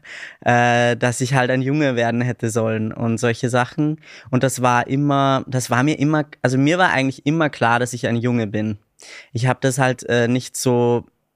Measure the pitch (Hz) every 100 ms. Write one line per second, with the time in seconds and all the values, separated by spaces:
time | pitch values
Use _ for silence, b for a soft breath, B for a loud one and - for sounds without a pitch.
0 | B B B B - 120 120 120 120 117
1 | 123 117 120 135 123 127 131 151 143 120
2 | 117 117 123 117 117 113 113 110 110 -
3 | 117 113 120 117 127 123 123 - 151 156
4 | B B B 127 135 - 123 120 - 135
5 | 143 139 135 135 - 127 - 120 143 156
6 | 143 156 147 - 131 131 139 180 180 120
7 | 135 - 143 160 151 - 117 120 120 120
8 | 110 117 120 120 107 107 110 104 _ _
9 | B B B 117 127 127 135 127 127 123
10 | - 120 117 123 - - 127 120 120 120
11 | - _ _